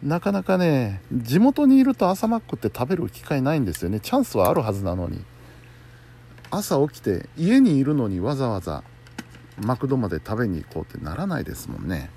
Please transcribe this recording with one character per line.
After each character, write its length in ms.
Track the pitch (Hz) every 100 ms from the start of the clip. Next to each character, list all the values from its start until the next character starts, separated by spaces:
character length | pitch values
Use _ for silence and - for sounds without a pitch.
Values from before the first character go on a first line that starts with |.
な 180 | 135 170
か 120 | -
な 100 | 202
か 160 | 180 185
ね、 460 | 175 143 117 98 -
地 260 | - 117 147
元 300 | 240 277 294
に 100 | 269
い 60 |
る 100 | 262
と 160 | 247 185
朝 180 | 190 220
マ 100 | 226
ッ 20 |
ク 160 | - -
っ 40 |
て 120 | 107 -
食 140 | 123
べ 60 | 180
る 140 | 117
機 120 | -
会 220 | - 143
な 100 | 131
い 60 | 156
ん 60 | 110
で 80 |
す 100 | 82
よ 60 | 85
ね。 100 | 107
チ 120 | -
ャ 80 | 254
ン 60 | 254
ス 120 | 117
は 120 | 92
あ 40 |
る 80 | 170
は 120 | 113
ず 100 | 101
な 120 | 95 90
の 140 | 87
に。 140 | - - - - - - - - - - - - - -
朝 280 | 185 208 151 147
起 140 | -
き 20 |
て、 260 | - 92 - -
家 220 | 165 254
に 180 | 262 143
い 60 |
る 100 | 139
の 140 | 151 113
に 120 | 92
わ 160 | 101 143
ざ 140 | 131
わ 120 | 101
ざ 220 | 85 73 - - - - - - - -
マ 200 | 104 123
ク 100 | 135
ド 100 | 131
ま 120 | 107
で 80 | 82
食 200 | - 107
べ 100 | 120
に 160 | 85
行 100 | -
こ 60 | -
う 20 |
っ 40 | -
て 100 | -
な 100 | 76
ら 140 | 80 196
な 120 | 165
い 40 |
で 100 | -
す 160 | - -
も 80 | -
ん 100 | 76
ね。 220 | 85 67